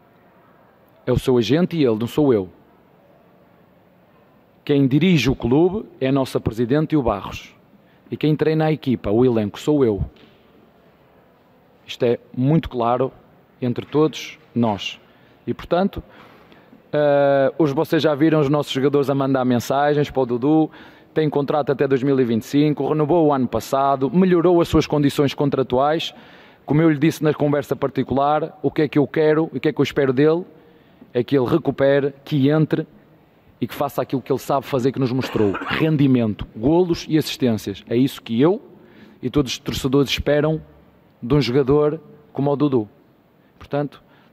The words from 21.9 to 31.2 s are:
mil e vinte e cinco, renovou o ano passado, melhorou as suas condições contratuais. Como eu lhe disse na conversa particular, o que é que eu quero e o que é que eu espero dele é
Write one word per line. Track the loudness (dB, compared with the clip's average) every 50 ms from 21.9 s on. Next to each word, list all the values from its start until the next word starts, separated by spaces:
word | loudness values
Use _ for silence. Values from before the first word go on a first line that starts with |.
| 2 0 2
mil | 0 2 2
e | 2
vinte | 2 0 -2 -2
e |
cinco, | -2 0 2 2 2 0 -2 -2 -2
renovou | 0 0 0 2 2 2 4
o | 2 2
ano | 0 0
passado, | -2 -2 -6 -4 -2 -2 0 2 0 0 0 -2 0
melhorou | 2 2 2 4 2 2 4 4 4 4
as | 2
suas | 2 2 0 0
condições | 2 -2 0 0 0 2 2 0 0 0
contratuais. | -2 -2 0 0 -2 -2 0 0 0 2 0 0 -2 -4 -8 -12 -16 -20 -20 -20 -20 -20 -20 -20 _ _
Como | -2 0 2
eu | 4 4
lhe | 2
disse | 4 2 0 0 0 -2
na | -2 0
conversa | 0 0 0 0 -2 -2 -4 -4
particular, | -4 -4 -4 -2 -4 -4 -2 0 0 0 0 0 0 -2 -6 -10 -6
o | -6 -4
que | 0 0 -2
é |
que | 0 2
eu | 0 0
quero | 0 0 0 2 2 2 2 0 -2 -6
e |
o | -2
que | -2 -2
é | 0
que | 0
eu | -2
espero | 0 0 0 0 2 2
dele | 2 2 2 2 0 -4 -10 -18 -20 -20 -20 -20 -20 _ _ _ _ -20 -6 _
é | -4